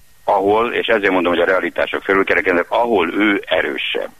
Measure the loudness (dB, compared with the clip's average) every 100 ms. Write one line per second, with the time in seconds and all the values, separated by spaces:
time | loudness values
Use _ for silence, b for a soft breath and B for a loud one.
0 | -20 -12 -2 0 2 2 0 -2 0 0
1 | 2 2 0 2 2 2 -2 -4 -4 -4
2 | 0 0 2 0 0 0 0 0 0 0
3 | 0 0 0 0 -2 -2 -2 -6 -6 -6
4 | -8 -14